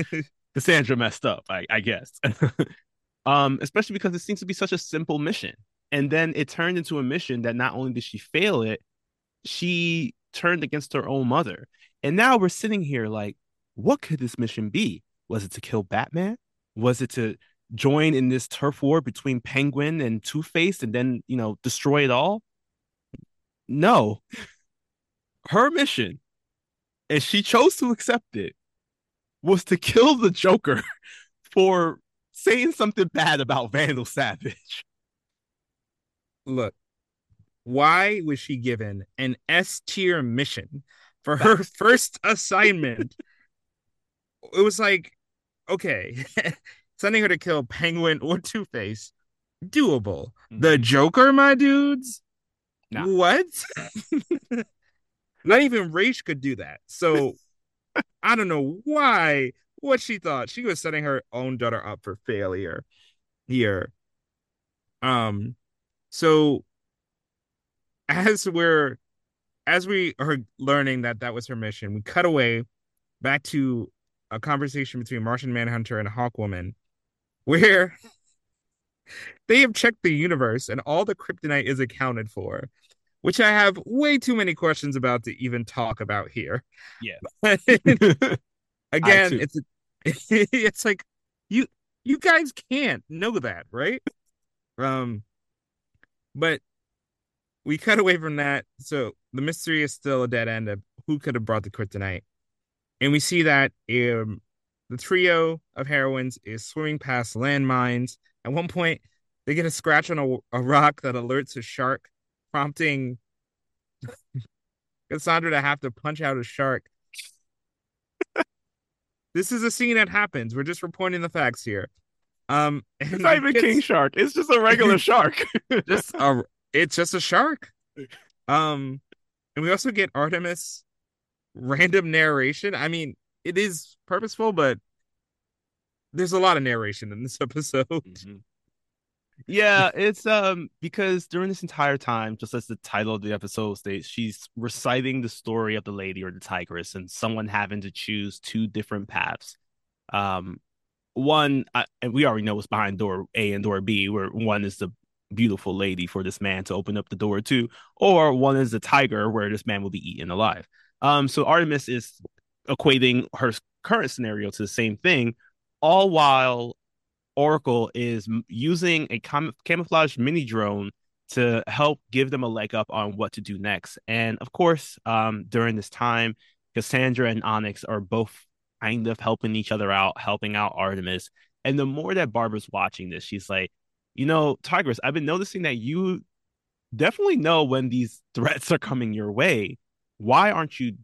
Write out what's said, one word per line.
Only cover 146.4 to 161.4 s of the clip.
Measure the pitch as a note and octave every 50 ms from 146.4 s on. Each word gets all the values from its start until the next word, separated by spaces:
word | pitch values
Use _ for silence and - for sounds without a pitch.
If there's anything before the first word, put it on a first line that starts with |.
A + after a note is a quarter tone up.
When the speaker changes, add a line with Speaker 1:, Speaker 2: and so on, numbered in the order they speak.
Speaker 2:
tigress, | - - F#2+ F2+ F2 - E2+ E2+ E2+ - -
and | F#2+ F2+ F#2
someone | - - - A2+ A2+ A2 G#2+
having | G2 G#2 G#2 G#2 F#2 G#2 G#2
to | F#2+ G2
choose | - - - - G#2+ G#2 G2+ G2+ - -
two | - - - A2+ A2
different | G#2+ - G#2+ G#2+ - A2 G2+ G2+
paths. | - - - - - - - - - - _ _ _ _ _ _ _ _ _ _ -
Um, | - G2+ G2+ G2 F#2 F#2 F2+ F#2 F2 - _ _ _ _ _ _ _ _ _ _ _
one, | A#2+ C3+ D3 D#3 D3+ D3 C#3+ C#3 C3+ - - -
uh, | B2 - - _ _
and | B2 B2 A2
we | C3+ D3+
already | C3 A2+ A2 G#2
know | A2 G#2
what's | G#2 G2
behind | - G#2+ G#2+ G#2 G2 G2
door | F2+ G#2+ G2 F#2 F#2+ F#2+ - -
A | A2+ G#2+ G#2 G2+
and | G2+ G#2
door | G#2+ G2+ F#2+
B, | F#2+ G#2 G#2+ G2+ G2 G2
where | G#2 G#2 F#2+
one | - - A2 A2+ A2 G#2 G#2 G2+
is | G2 -
the | - G2+ F2+ - _ _ _ _ _ _ _ G#2+
beautiful | A2 A#2 A2 F#2+ - - G2 F2+
lady | G2 G2+ G2 F#2 F2+ F2+
for | E2+ - G2 F#2+
this | F#2 - -
man | G#2 G2 F#2+ F#2+ G2
to | - F#2
open | G2 F#2 G#2 G#2
up | G#2 -
the | - G2+
door | F2+ G#2+ G#2 G2 G#2
to, | A2 - C3+ B2 A#2 A#2 - - - _ _
or | _ - G3+ F#3 E3 D#3 D3+ C3
one | B2+ C3+ C3+ C3+
is | C3+ C3+ A2+
the | A2+ G#2
tiger | - - - C#3+ C3+ G#2 G#2+ G#2+ G#2 A2+
where | A2 A2 G2+ G#2
this | G#2+ G#2 -
man | A2 G2+ G2+ G2
will | F#2+
be | F#2 - - -
eaten | - - E2+ F2+
alive. | F2 G2 A2 - F2 F2 - _ _ _ _ _ _ _
Um, | - C#3+ D3 C#3+ C#3 C3
so | - D3+